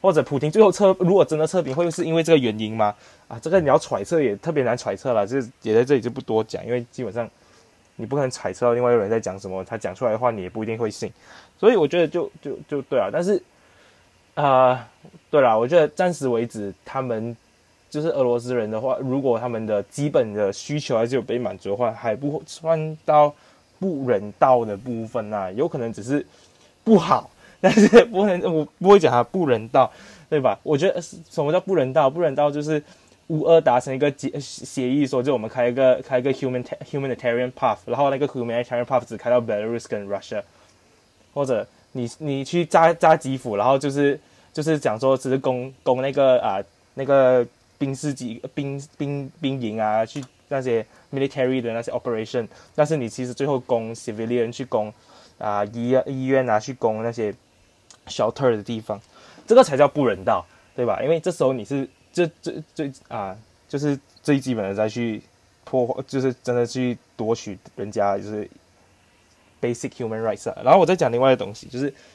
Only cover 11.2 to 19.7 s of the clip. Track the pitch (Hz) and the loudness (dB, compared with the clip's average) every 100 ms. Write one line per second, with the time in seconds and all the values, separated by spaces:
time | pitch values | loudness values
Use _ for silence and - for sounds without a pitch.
11.2 | - - - _ 202 233 147 175 160 170 | -20 -20 -20 _ 4 4 2 2 0 0
12.2 | 151 - 147 123 - 147 - 135 98 131 | -6 -8 -12 -12 -8 -8 -4 -2 -2 -2
13.2 | 175 214 - _ _ _ _ _ _ _ | -2 -2 -4 _ _ _ _ _ _ _
14.2 | _ - 147 131 127 127 113 _ - - | _ -2 4 6 6 4 -4 _ -20 -20
15.2 | _ 151 131 110 120 170 151 - 185 165 | _ 4 4 4 4 4 2 2 -2 0
16.2 | 135 117 117 113 101 92 - 135 131 110 | -2 -2 -2 -6 -10 -12 -10 -8 -6 -6
17.2 | 113 120 _ _ _ _ _ 151 156 139 | -6 -10 _ _ _ _ _ -6 -4 0
18.2 | 127 120 120 123 107 110 127 - 131 131 | 0 0 -2 -4 -2 -4 -4 -4 -2 -2
19.2 | 131 113 123 117 110 | 0 0 0 -6 -2